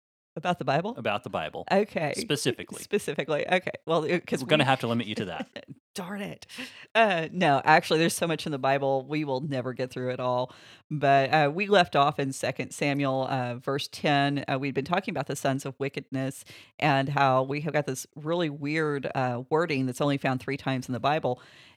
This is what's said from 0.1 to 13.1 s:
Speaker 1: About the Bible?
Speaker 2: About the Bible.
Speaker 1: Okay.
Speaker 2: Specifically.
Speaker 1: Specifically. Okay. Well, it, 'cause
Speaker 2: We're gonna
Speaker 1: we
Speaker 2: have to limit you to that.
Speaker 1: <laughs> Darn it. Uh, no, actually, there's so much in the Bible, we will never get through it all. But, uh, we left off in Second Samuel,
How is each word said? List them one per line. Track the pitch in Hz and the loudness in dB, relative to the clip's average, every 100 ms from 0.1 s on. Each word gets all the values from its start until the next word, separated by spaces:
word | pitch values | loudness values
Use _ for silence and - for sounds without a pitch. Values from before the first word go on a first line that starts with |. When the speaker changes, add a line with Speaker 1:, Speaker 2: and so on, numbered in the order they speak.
| _ _ - | _ _ -8
Speaker 1:
About | 180 175 | -4 -2
the | |
Bible? | 131 143 185 233 | 0 0 -2 -4
Speaker 2:
About | 113 104 - | -4 -4 -4
the | |
Bible. | 92 78 78 - | -6 -6 -8 -2
Speaker 1:
Okay. | 190 214 196 151 - | 0 0 -2 -4 -4
Speaker 2:
Specifically. | - 143 143 - 90 - | -2 -2 -2 -4 -8 -14
Speaker 1:
Specifically. | - 208 - 143 151 147 - | -6 -4 -4 -6 -4 -4 0
Okay. | 185 - - - | 0 0 -8 -2
Well, | 165 147 | -2 0
it, | 175 - | -2 -2
'cause | 127 | -6
Speaker 2:
We're | 127 | 2
gonna | 151 | 4
Speaker 1:
we | 135 | 4
Speaker 2:
have | 131 | 2
to | 117 | 2
limit | 117 104 | 0 -2
you | 107 | -4
to | 101 | -6
that. | 80 - - - - | -6 -10 -14 -18 -20
Speaker 1:
<laughs> | _ - | _ -14
Darn | 175 202 | -12 -10
it. | 196 - - - 254 - - 214 | -10 -12 -16 -16 -14 -16 -2 4
Uh, | 220 175 160 | 4 4 -2
no, | 180 170 139 - | 2 4 6 6
actually, | 156 - 160 | 6 6 4
there's | 165 - | 4 2
so | 170 | -2
much | 156 - | -2 -4
in | |
the | 139 | -2
Bible, | 135 139 139 135 131 | 0 2 2 0 -2
we | 151 151 | -4 -2
will | 131 | -2
never | 147 131 123 | -2 -4 -4
get | 123 127 | -6 -6
through | - 127 | -4 -6
it | 127 | -2
all. | 127 123 127 - - - - | -2 -2 -2 -8 -20 -20 -10
But, | 151 139 139 135 | 0 4 6 6
uh, | 156 143 | 4 4
we | 160 202 | 2 4
left | 202 175 151 | 4 6 4
off | 139 147 | 4 2
in | 139 | -4
Second | 135 120 135 131 | -2 -4 -4 -8
Samuel, | - 151 139 139 | -4 -2 0 0